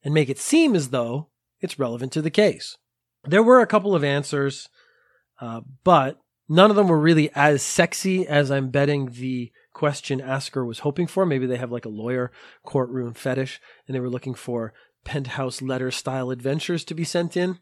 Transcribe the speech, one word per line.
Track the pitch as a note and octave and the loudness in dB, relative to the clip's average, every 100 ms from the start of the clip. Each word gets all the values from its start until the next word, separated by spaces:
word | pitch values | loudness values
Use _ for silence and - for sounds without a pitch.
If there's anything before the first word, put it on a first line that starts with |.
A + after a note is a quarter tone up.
and | C#3+ | 2
make | D#3 C3+ | 0 0
it | C3+ | -4
seem | - D#4 D#4+ | 2 4 4
as | F#3+ C3+ | 2 0
though | B2+ A#2 C3 D#3 _ _ _ | -4 -2 -6 -8 _ _ _
it's | C3 - | -10 -4
relevant | B2+ A#2 C3 | -4 -4 -6
to | D#3 | -4
the | D#3 | -2
case?" | F3 G#3 - - - _ _ _ _ | 2 2 2 -14 -18 _ _ _ _
There | C#3+ F#3 | 2 4
were | A3+ B3+ | 8 6
a | A3 | 6
couple | G#3+ G3 | 2 2
of | F3 | 0
answers, | C#3+ C#3+ C#3 C#3+ C#3 C3+ - _ _ _ _ _ _ _ | 2 0 -2 -2 -2 -4 -18 _ _ _ _ _ _ _
uh, | A#2+ A#2 B2 C3 | -12 -12 -14 -2
but | F3+ E3 C3+ - _ _ - | 4 4 4 -6 _ _ 0
none | D#3 G#3 | 6 6
of | G#3 | 6
them | F#3+ | 4
were | D#3+ | 4
really | D#3 D#3+ D3+ | 6 4 4
as | C#3+ D3 C#3+ | 4 4 4
sexy | - - E3+ - F#3+ F#3 F3+ | 0 0 0 0 -2 -2 2
as | D3 C#3 | 0 2
I'm | C#3 C3 | -2 0
betting | C#3 C#3+ C#3+ C3 | 0 2 0 -4
the | A#2+ C3 B2+ A#2+ _ _ | -8 -6 -6 -8 _ _
question | - D3 C#3+ - C3+ | -4 -4 -4 -6 -6
asker | C3+ C3+ - C3+ | -4 -6 -4 -6
was | B2 A#2 | -6 -4
hoping | D3 C#3 E3+ | -4 -2 -2
for. | F#3+ F#3 | 0 0
Maybe | C3+ B2+ | 0 -2
they | B2 | -4
have, | B2 | -6
like, | A#2+ | -8
a | A2+ | -8
lawyer | G#2+ A2+ B2+ B2 - - _ | -8 -4 -4 -4 -10 -20 _
courtroom | - C#3 B2 B2+ A#2+ | -4 -2 -2 -4 -8
fetish | A#2 C3+ B2+ C3 - _ _ - | -6 -4 -4 -4 -10 _ _ -8
and | |
they | C3 | -6
were | B2 | -4
looking | B2 C3+ | -6 -8
for | A#2+ - A#2+ A2+ _ _ _ | -10 -8 -6 -8 _ _ _
penthouse | - D3 B2+ B2+ C3 - | -8 -8 -6 -6 -6 -6
letter | C3 C3 C3 | -6 -4 -4
style | - - C3 B2+ | -4 -6 -4 -6
adventures | B2+ B2+ D3+ - E3+ | -4 -4 -4 -2 -6
to | - | -6
be | D#3+ | -6
sent | D#3+ F3 E3+ F3+ | -4 -2 -2 -2
in. | F3+ F3+ | -2 -4